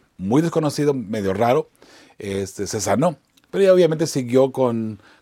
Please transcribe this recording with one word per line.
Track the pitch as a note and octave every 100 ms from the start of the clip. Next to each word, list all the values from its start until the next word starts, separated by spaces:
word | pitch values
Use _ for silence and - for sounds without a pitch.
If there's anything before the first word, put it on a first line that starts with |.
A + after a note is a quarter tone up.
| _ -
muy | F#2 B2+
desconocido, | E3+ E3 D#3 C3+ D3
medio | C3+ G2 A2 G2
raro, | F#2+ A#2 C#3 D#3 _ _ - _ -
este, | G2+ G2 G2 - G2
se | A2
sanó. | G#2 G2+ F3 D#3 _ _ _
Pero | F3+
ella | G3
obviamente | F#3 E3 D#3 D#3+
siguió | D3+ B2 B2+ C3+
con, | B2+ B2+ A2+ A2 G#2+ _ _